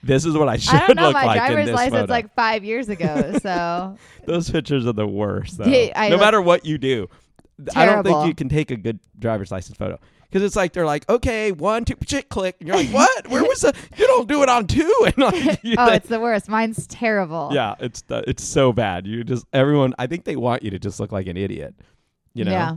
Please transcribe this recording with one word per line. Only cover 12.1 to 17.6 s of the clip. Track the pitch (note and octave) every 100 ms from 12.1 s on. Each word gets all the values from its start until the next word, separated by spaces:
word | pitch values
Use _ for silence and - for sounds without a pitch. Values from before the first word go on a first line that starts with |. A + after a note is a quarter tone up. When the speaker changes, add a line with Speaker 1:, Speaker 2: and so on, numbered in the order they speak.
| C#4+ -
Speaker 1:
click." | A#3 F#3+ -
And | D#3
you're | G4
like, | C#4
"What? | A#3 D#4+ B4+ -
Where | B3+ A#4
was | C5+
the, | - C4+ - -
you | A4+
don't | B4+ A3
do | D4
it | C4+
on | A#3+ G3
two." | A#3 D#4+ B4
<laughs> | G#4+
And, | -
like, | C4 E4+ C4+ -
you | A3 A3
Speaker 2:
Oh, | A#3+
Speaker 1:
think | A3
Speaker 2:
it's | -
the | A3+
worst. | A#3 G#3+ -
Mine's | G#3+ A3+ A3+ -
terrible. | - A#3 G#3 F3 E3 C#3+
Speaker 1:
Yeah, | C#3+